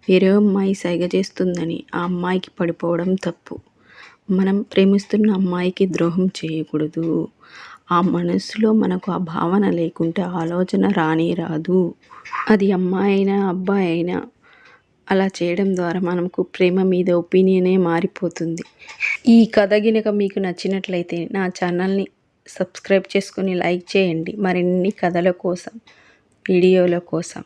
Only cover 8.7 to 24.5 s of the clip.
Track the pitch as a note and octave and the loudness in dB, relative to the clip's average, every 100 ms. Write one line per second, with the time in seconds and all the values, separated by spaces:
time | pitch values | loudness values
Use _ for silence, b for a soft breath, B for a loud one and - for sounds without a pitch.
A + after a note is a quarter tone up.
8.7 | A3 F#3+ F#3 - F3 F3 E3 E3 F#3+ G3 | 2 2 -2 -4 -4 -4 -4 0 0 0
9.7 | F3 E3+ - E3 E3 F3 F3+ E3 F3 F3+ | 0 -4 -2 -4 -2 -4 -4 -4 -2 -2
10.7 | G3 F#3+ G3+ D#3 D#3+ E3 F3 E3 D#3 E3 | 0 2 2 0 0 0 -2 -4 -6 0
11.7 | F#3 F3 - B B B - - G#3+ G3 | 0 0 -4 B B B -10 0 2 2
12.7 | F#3 F#3 F#3 G3 G3 G3 G3 G3 F3+ F#3 | 2 0 0 2 2 2 0 0 -2 -2
13.7 | G3+ F#3 E3 E3+ F#3 A#3+ _ b b b | 0 0 0 -2 -4 -8 _ b b b
14.7 | b _ _ - G3 F#3+ - F3 F3 G3 | b _ _ -2 0 0 -2 -4 0 0
15.7 | F#3 F3 F3 F3 F3+ F3 - F#3 - F#3 | 0 -2 -2 -2 -2 -4 -4 -6 0 0
16.7 | F3+ F#3+ F3+ F3+ F3 E3+ F#3 F#3+ F#3+ F3+ | 2 2 2 2 0 2 2 4 4 4
17.7 | F#3 F3 E3+ F3+ - F3 E3+ E3 E3 - | 2 2 0 -2 -4 -8 -6 -6 -6 -10
18.7 | B B B B B - A#3 A3 A3+ G3+ | B B B B B 6 6 6 4 4
19.7 | G#3+ G#3+ A3 G#3+ G#3 G3+ G3+ F#3+ F3 F#3 | 4 2 2 0 0 -2 -2 -4 -4 -4
20.7 | F#3+ F#3+ F#3 F3 E3+ E3 G3 F#3 F3+ F3+ | -4 -4 -6 -4 -6 -6 -4 -4 -4 -4
21.7 | F3 F#3 G3 F#3 _ _ _ - - F3+ | -2 0 -2 -4 _ _ _ -20 -8 -8
22.7 | - - G3 F#3 G3 F#3+ - F#3+ F3+ E3+ | -8 0 0 2 -4 -4 -6 -2 0 0
23.7 | F3+ F3 G3 F#3 E3 E3 G#3+ G3 | -2 -2 0 0 0 -4 -4 -2